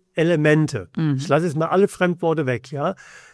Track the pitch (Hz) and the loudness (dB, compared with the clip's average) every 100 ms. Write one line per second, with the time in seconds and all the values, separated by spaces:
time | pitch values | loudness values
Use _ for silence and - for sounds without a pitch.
0 | _ - 165 165 151 156 151 117 90 - | _ -2 0 2 4 4 2 -2 -8 -4
1 | 156 131 135 147 175 147 160 175 202 - | -2 -2 0 0 0 -2 0 2 2 2
2 | 180 175 165 156 131 123 127 139 160 190 | -2 0 -2 -2 -2 -4 -6 -6 -4 -6
3 | - - - | -14 -20 -20